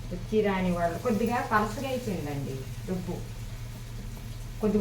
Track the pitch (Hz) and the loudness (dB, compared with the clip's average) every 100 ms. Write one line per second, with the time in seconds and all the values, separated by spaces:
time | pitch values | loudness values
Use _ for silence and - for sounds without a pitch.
0 | - 175 - 214 202 185 180 175 170 165 | -6 -6 0 4 4 4 2 4 2 2
1 | 208 208 226 247 - 214 214 - - 254 | 2 2 4 2 4 4 4 0 -2 -2
2 | 208 175 143 143 135 135 - - - 185 | 0 -2 -2 -2 -2 -4 -6 -6 -2 -2
3 | - - - - - - - - - - | -2 -4 -6 -6 -6 -6 -6 -8 -8 -8
4 | - - - - - - 214 208 | -6 -6 -8 -8 -8 0 2 6